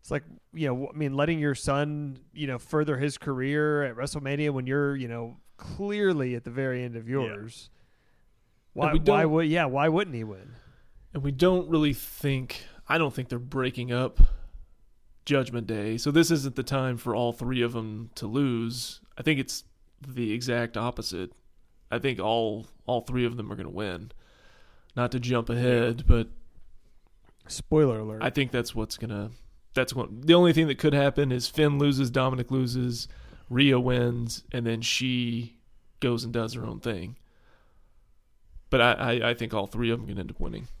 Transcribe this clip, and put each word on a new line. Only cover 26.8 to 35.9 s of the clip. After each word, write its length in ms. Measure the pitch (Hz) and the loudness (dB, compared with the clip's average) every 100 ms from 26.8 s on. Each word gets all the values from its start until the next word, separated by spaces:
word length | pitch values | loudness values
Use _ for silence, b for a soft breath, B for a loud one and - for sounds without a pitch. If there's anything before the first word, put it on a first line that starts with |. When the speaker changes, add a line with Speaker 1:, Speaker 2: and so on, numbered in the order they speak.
| - - _ _ - _ - | -20 -20 _ _ -20 _ -14
Speaker 1:
Spoiler 520 | - - 156 147 110 | -12 0 4 4 2
alert. 220 | 107 110 | -6 -4
Speaker 3:
I 60 | 123 | -4
think 200 | 147 131 | 0 -2
that's 220 | 123 117 | -2 -4
what's 220 | 110 110 - | -6 -6 -6
gonna, 320 | 110 101 104 117 - - - | -8 -8 -8 -12 -20 -20 -6
that's 220 | - 127 | -2 -2
what, 320 | 123 117 110 147 | -2 -6 -6 6
the 80 | |
only 180 | 175 175 | 8 10
thing 140 | 160 160 | 6 4
that 120 | 135 | 2
could 140 | 156 | 2
happen 380 | 143 139 135 143 | 4 2 2 0
is 160 | 123 120 | 0 -4
Finn 300 | - 151 143 | 2 4 4
loses, 320 | 143 135 135 | 2 4 0
Dominic 400 | 131 131 131 120 | 2 0 -2 -2
loses, 580 | 131 127 127 123 117 - B B B B | 0 0 -2 -4 -4 -10 B B B B
Rhea 300 | 123 139 127 | 4 6 6
wins, 600 | 127 123 120 120 117 - - | 4 2 2 -2 -6 -8 -8
and 140 | 123 117 | -4 -2
then 160 | 113 | -2
she 720 | 117 - 127 123 120 117 117 - _ - - | -2 -2 0 0 -2 -4 -6 -14 _ -20 -20